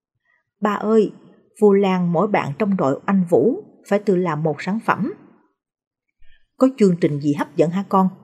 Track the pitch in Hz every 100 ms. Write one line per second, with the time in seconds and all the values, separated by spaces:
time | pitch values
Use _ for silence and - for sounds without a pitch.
0 | _ _ _ _ _ _ 208 202 208 220
1 | 190 - - _ _ - 208 196 196 185
2 | 175 165 208 202 - 139 208 190 139 147
3 | - 196 175 139 170 359 - _ - 208
4 | 208 180 180 151 160 139 - 220 - -
5 | 247 427 - _ _ _ _ _ _ _
6 | _ _ - - _ - 262 262 196 175
7 | 160 143 147 143 - - 156 180 196 190
8 | 190 -